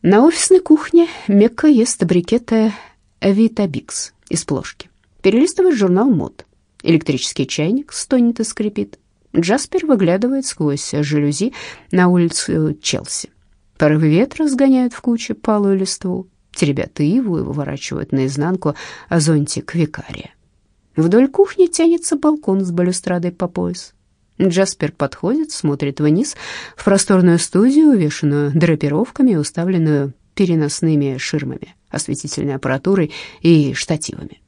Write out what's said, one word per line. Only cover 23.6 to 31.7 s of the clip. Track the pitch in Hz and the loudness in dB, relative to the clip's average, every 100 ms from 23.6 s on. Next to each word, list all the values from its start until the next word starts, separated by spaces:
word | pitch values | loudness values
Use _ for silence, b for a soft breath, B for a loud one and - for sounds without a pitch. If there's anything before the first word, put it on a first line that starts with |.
| 175 180 - _ _ _ _ _ | -6 -6 -14 _ _ _ _ _
Джаспер | 190 170 190 - 147 | 0 2 0 -2 -6
подходит, | - 139 - 175 277 302 | -4 -6 -4 -2 -2 -4
смотрит | - 156 143 143 135 | -4 -4 -2 -4 0
вниз | 151 160 294 - B B B B | 2 2 0 -8 B B B B
в | - | 0
просторную | 196 - 190 180 170 | 2 4 4 4 4
студию, | - 180 233 285 311 | 0 2 4 6 6
увешанную | 240 151 - 151 143 147 | 4 2 0 -2 0 0
драпировками | 147 165 156 147 147 233 - 262 | 2 2 2 0 -2 -4 0 2
и | 180 | 2
уставленную | 147 - 175 185 160 147 139 - _ | -2 -4 -2 0 2 0 -2 -8 _
переносными | - 185 165 151 - 165 151 143 131 | -2 0 2 0 -2 0 2 0 -4
ширмами, | - 156 135 - - | -6 -6 -6 -12 -14